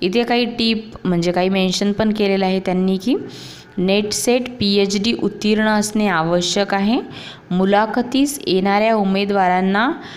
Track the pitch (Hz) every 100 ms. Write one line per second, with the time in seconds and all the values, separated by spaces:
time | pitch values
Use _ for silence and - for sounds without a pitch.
0 | 180 233 233 240 240 240 226 220 220 -
1 | 185 170 175 180 185 190 185 180 202 202
2 | 220 214 202 196 190 190 190 180 185 190
3 | 240 330 - - - - - - 180 202
4 | 208 - - 247 247 - 202 202 196 202
5 | 214 - 202 - 208 214 214 214 208 220
6 | 208 170 165 175 175 202 196 196 202 262
7 | - - - - - 180 190 202 220 247
8 | 247 262 285 - - 185 196 202 220 220
9 | 190 190 202 202 180 185 190 202 247 330
10 | -